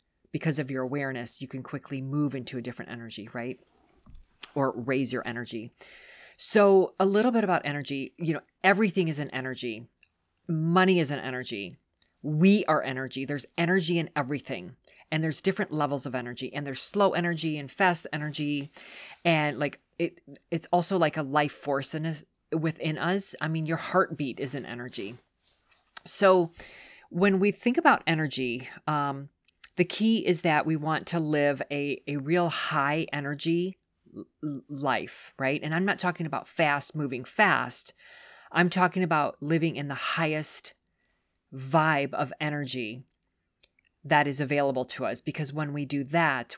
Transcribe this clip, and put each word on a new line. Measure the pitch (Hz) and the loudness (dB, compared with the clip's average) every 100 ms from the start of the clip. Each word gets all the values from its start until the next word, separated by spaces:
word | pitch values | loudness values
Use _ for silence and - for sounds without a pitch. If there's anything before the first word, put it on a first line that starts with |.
| _ _ _ | _ _ _
because | 151 160 143 | -4 -2 -2
of | 135 | -2
your | 131 | -4
awareness, | 127 143 139 127 120 - | -4 -4 -4 -4 -8 -10
you | 135 | -10
can | 135 | -10
quickly | 127 143 - 135 | -10 -10 -8 -8
move | 135 147 147 135 | -4 0 0 -2
into | 120 131 | -8 -8
a | |
different | 120 117 - | -8 -10 -12
energy, | 120 117 110 107 | -12 -12 -12 -10
right? | 123 123 123 _ _ _ _ - - - - - | -8 -8 -10 _ _ _ _ -20 -20 -20 -8 -6
Or | 147 131 120 | -2 -2 -2
raise | 120 131 123 | -2 -2 -2
your | 123 - | -4 -6
energy. | 117 117 117 120 - - - - - - - | -8 -8 -10 -12 -18 -20 -20 -20 -20 -18 -6
So | - 214 202 190 180 - | 2 6 8 8 6 2
a | 196 | 2
little | 202 247 | 4 4
bit | 233 196 | 4 2
about | 165 | 2
energy, | 143 143 135 139 135 - | 0 -4 -4 -6 -6 -6
you | 160 | -2
know, | 147 - _ | -2 -6 _
everything | 185 196 214 190 165 | 4 4 4 2 0
is | 147 | -2
an | 143 | -4
energy. | 131 131 123 123 110 123 _ _ _ _ _ - | -6 -6 -6 -6 -8 -12 _ _ _ _ _ -4
Money | 160 165 180 185 180 | -2 4 6 6 6
is | 143 | 4
an | 143 | -2
energy. | 131 127 123 107 101 - _ _ _ _ | -6 -6 -6 -6 -8 -14 _ _ _ _
We | 151 151 190 208 170 | -2 4 6 6 4
are | 151 | 0
energy. | - 131 131 131 | 0 -4 -6 -6
There's | 135 147 - - | -6 -6 -6 -2
energy | 165 190 160 170 | 2 2 2 0
in | 156 151 | 0 -2
everything. | 131 147 - 107 90 123 _ _ - | -2 -4 -6 -10 -10 -18 _ _ -4
And | 156 | -2
there's | 160 147 | 0 0
different | 190 185 - | 0 0 -2
levels | 151 143 139 135 | 0 0 -2 -4
of | |
energy. | 123 120 120 127 | -6 -6 -8 -8
And | 151 139 | -6 -6
there's | 131 | -4
slow | - 202 196 | -2 2 4
energy | - 175 165 160 151 | 4 0 0 -2 -4
and | 139 | -6
fast | - 185 170 - | 2 2 2 -2
energy. | 151 151 143 147 143 143 - - - - - | -6 -4 -4 -2 -2 -6 -14 -20 -18 -20 -2
And, | 175 156 151 123 | 2 2 2 0
like, | 147 - _ - | -4 -6 _ -4
it, | 170 - - 143 - | -4 -6 -20 -18 -6
it's | 165 - | -6 0
also, | 180 165 190 | 0 2 2
like, | 156 160 | 2 0
a | |
life | 135 147 147 | 0 2 0
force | - - 139 131 156 | -2 -2 -2 -2 -4
in | 165 | -4
us, | 151 - _ - | -6 -12 _ -6
within | 165 160 156 147 156 | -2 -2 -2 -4 -2
us. | 165 196 - - | 0 0 -2 -4
I | 156 | -2
mean, | 160 156 | -2 -2
your | 160 | -4
heartbeat | - 180 - - 139 - | 0 2 2 0 -6 -4
is | 139 131 | -6 -6
an | - | -8
energy. | 120 120 117 101 120 _ _ _ _ _ _ _ - - | -10 -10 -10 -10 -12 _ _ _ _ _ _ _ -12 -6
So | - 196 185 170 - - - - - - | 6 8 8 6 -2 -20 -18 -20 -20 -6
when | 170 196 190 | 2 4 6
we | 202 | 4
think | 196 240 262 | 2 0 4
about | 320 - - | 6 4 4
energy, | 160 151 131 127 120 131 - - | 0 0 0 -2 -4 -8 -10 -2
um, | 151 143 139 143 _ _ _ - - | 0 0 -4 -10 _ _ _ -6 -2
the | 175 | -2
key | - 220 226 | 2 2 2
is | - 160 | 2 2
that | 170 151 156 | 4 2 2
we | 156 | 0
want | 151 156 - | 0 -2 -2
to | 170 | -2
live | 151 147 143 135 - | 0 2 2 2 -2
a, | 143 143 131 - | -4 -4 -4 -4
a | 143 | -4
real | 135 175 170 | 0 2 2
high | - - 151 139 156 - | -2 -2 0 2 0 -2
energy | 143 143 143 165 170 185 - _ _ _ 104 | -4 -6 -4 0 0 -2 -6 _ _ _ -16
l-, | - - | -16 -10
l-, | 151 139 - | -8 -8 -10
life, | 143 139 113 82 - - - | -4 0 0 -2 -12 -16 -4
right? | 135 147 | -2 -2
And | 151 165 | -2 0
I'm | |
not | 196 - | 0 0
talking | 180 170 160 | -2 -2 -4
about | 135 - | -6 -6
fast, | - 151 143 - 151 | 0 2 2 -2 -4
moving | 143 123 127 | -4 -6 -4
fast. | - 202 131 123 - - - - - - - - | 2 4 4 0 -6 -10 -16 -20 -20 -20 -20 -4
I'm | 165 175 | 2 2
talking | 185 180 185 | 4 2 2
about | 180 156 143 - | 0 2 0 -2
living | 147 160 165 127 | 0 2 2 -2
in | 143 | -6
the | |
highest | 135 - - 160 151 151 - - - _ _ _ _ _ _ _ | -6 -4 0 0 0 -2 -6 -8 -18 _ _ _ _ _ _ _
vibe | 135 131 160 156 147 139 | -14 0 2 4 2 0
of | - 139 - | -2 -4 -4
energy | 151 147 135 131 110 123 - _ _ _ _ _ _ _ _ _ 139 | -4 -4 -4 -6 -6 -8 -16 _ _ _ _ _ _ _ _ _ 2
that | 151 143 | 4 4
is | 135 | 0
available | 135 143 139 127 127 | 0 2 2 0 -4
to | - | -4
us, | 117 127 | -4 -4
because | - - 139 | -6 -6 -6
when | 147 147 | -4 -6
we | 147 | -6
do | 139 143 | -4 -4
that, | 135 165 160 131 117 | -2 2 2 0 -6